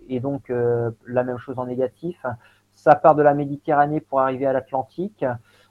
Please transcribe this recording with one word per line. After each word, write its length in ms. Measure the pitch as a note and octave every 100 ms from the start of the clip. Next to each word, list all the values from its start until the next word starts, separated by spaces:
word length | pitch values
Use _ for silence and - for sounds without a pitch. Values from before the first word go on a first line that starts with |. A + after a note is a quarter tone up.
| -
et 80 | B2+
donc, 300 | C3+ C#3 -
euh, 400 | B2 A#2+ A#2+ A#2 A2+ A2+
la 180 | B2
même 140 | B2+ B2
chose 220 | C3 B2
en 80 | B2+
négatif. 580 | B2 B2+ - E3 F3 C3 A#2+ _ _ _
Ça 220 | _ - D3
part 180 | E3
de 80 | D3
la 140 | D3 C#3+
Méditerranée 640 | C#3+ C#3+ - C#3+ D3 D3+
pour 200 | D3+ C3+
arriver 280 | C3 B2+ C3+
à 60 |
l'Atlantique. 720 | C3+ B2+ C3 B2 - G3 - C3+ A#2+ _ _ _